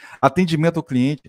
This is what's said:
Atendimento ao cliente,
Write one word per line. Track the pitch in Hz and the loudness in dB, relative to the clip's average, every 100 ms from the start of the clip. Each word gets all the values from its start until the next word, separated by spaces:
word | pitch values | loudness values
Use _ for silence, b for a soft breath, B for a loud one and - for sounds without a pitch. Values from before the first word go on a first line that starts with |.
| B B | B B
Atendimento | 135 - 185 160 165 165 | 0 2 0 0 0 -2
ao | |
cliente, | - 127 131 147 | -4 -2 -2 -2